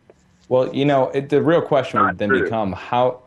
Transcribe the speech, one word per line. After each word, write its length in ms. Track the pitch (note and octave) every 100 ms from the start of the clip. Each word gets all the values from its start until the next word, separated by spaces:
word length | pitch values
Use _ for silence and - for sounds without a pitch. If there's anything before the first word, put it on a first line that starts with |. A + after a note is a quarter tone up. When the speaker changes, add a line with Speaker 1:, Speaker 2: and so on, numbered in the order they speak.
| _ _ _ _ -
Speaker 1:
Well, 220 | B2+ B2+
you 100 | C3
know, 240 | C#3+ C3+ B2+
it, 220 | C#3 C#3
the 100 | C#3+
real 220 | C#3+ E3
question 360 | - C#3+ B2+ -
Speaker 2:
Not 80 | -
Speaker 1:
would 60 | -
then 100 | G#2
Speaker 2:
true. 140 | C3
Speaker 1:
become, 300 | G2+ A2+ G2
how, 480 | F2+ - B2 B2+ -